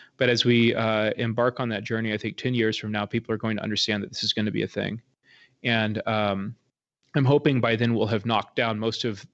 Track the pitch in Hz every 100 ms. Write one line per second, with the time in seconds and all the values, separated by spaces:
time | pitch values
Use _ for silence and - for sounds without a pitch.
0 | - - 123 117 120 120 117 113 113 110
1 | 107 - 117 113 123 123 120 104 110 113
2 | 113 107 113 - 127 123 110 107 107 107
3 | 104 117 117 110 113 107 110 104 - 107
4 | 98 - 104 - 107 - 101 101 101 110
5 | - _ _ - - _ 127 113 110 107
6 | 113 110 104 98 101 117 _ _ _ _
7 | _ 151 131 143 147 131 117 113 117 113
8 | 104 110 110 110 98 - 117 107 113 -
9 | 120 101 -